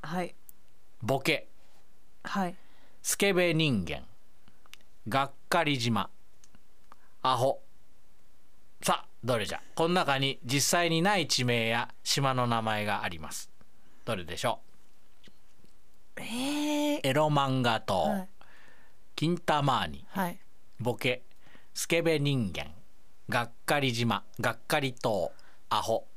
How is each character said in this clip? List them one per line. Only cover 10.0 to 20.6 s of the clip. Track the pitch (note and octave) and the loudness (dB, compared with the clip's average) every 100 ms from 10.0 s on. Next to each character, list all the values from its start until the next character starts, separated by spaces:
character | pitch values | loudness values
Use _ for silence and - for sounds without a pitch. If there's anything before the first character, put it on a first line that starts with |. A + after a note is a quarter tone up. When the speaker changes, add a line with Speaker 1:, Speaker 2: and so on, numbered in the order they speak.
| C#3+ C3+ | 4 4
Speaker 2:
に | C3+ C3 A#2+ | 2 0 0
実 | C#3 - | 2 4
際 | F3 E3+ | 4 4
に | E3 | 4
な | F3+ G3+ | 4 4
い | C#3+ | 2
地 | - | 2
名 | B2 A#2+ A2+ | 4 4 4
や | A#2 B2 - | 2 0 -4
島 | - - C#3 | 0 2 4
の | B2+ A#2+ | 4 4
名 | A#2 | 2
前 | A2 G#2+ G#2 | 2 2 2
が | G#2 | 0
あ | G#2+ | -2
り | E2+ | -4
ま | D2 | -6
す。 | - - - - - - - - | -6 -8 -8 -10 -10 -10 -8 -4
ど | G#2 | -2
れ | |
で | E2 E2+ | -4 -2
し | B2 | 0
ょ | G#2+ - - - - - - - - - - - - - - - - | -2 -6 -10 -10 -10 -10 -10 -10 -10 -10 -10 -10 -10 -10 -10 -8 -8
う？ | |
Speaker 1:
え | - A#3+ C4+ D4 D4 D4 D4 D4 | -6 -2 0 0 2 2 4 2
ー。 | |
Speaker 2:
エ | - | 4
ロ | C3+ D3+ | 4 6
漫 | D3 C3+ C3 | 4 4 4
画 | A#2+ A2+ | 4 2
島。 | - F#2+ | 2 2
Speaker 1:
は | D2+ G3 | 4 2
い。 | F#3 - - - - - - - - - | -4 -10 -10 -10 -10 -10 -10 -10 -8 0
Speaker 2:
金 | D#3 F3 | 2 2
玉 | - D3+ C#3+ A#2+ | 2 4 4 2
兄。 | E2+ D2+ - | 0 -4 -6
Speaker 1:
は | F#3+ F3 | -2 -2
い。 | F3+ - - | -4 -8 -10